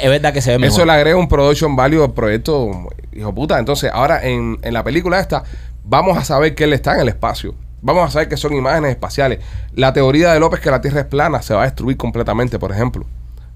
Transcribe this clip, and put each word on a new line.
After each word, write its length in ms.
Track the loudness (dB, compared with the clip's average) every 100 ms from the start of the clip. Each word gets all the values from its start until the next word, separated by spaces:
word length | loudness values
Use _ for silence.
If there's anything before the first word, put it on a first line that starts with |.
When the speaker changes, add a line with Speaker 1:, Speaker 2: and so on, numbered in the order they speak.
Speaker 1:
Es 80 | 2
verdad 240 | 2 2
que 80 | 0
se 160 | 0 2
ve 100 | 2
Speaker 2:
Eso 80 | 4
Speaker 1:
mejor. 80 | 4
Speaker 2:
le 40 |
agrega 240 | 4 4 4
un 120 | 4
production 480 | 4 4 4 2 2
value 260 | 2 4
al 80 | 2
proyecto, 580 | 2 0 0 0 -2 -2 -4 -8 -12 -14
hijo 200 | -10 -8
puta. 240 | -4 0 0
Entonces, 300 | 0 0 -2
ahora 280 | 2 2 2 0
en, 320 | -2 -2 -4
en 100 | -4
la 100 | -4
película 340 | -2 -2 0 0
esta, 220 | 0 -4 -6 -12 -12 -14 0
vamos 320 | 2 4 0
a 80 | 0
saber 300 | 2 2 2
que 100 | 2
él 80 |
está 220 | 2 0 0
en 60 |
el 60 | 0
espacio. 480 | 0 -4 -4 -8 -12 -16 -6
Vamos 240 | 0 0 2
a 60 |
saber 160 | 0 -2
que 80 | -2
son 180 | -2
imágenes 380 | -2 0 0 0
espaciales. 480 | -2 -4 -2 0 -2 -6 -10 -8 0
La 180 | 2
teoría 400 | 4 4 4 4
de 60 | 4
López 180 | 4 2
que 120 | 0
la 100 | 0
Tierra 180 | 0 -2
es 40 | -2
plana 360 | 0 0 -2
se 120 | 0
va 80 | 0
a 40 | 0
destruir 300 | -2 -4 -2
completamente, 640 | -4 -4 -2 -2 -2 -2
por 120 | -4
ejemplo. 320 | -2 -2 -4 -8 -12 -14 -16 -18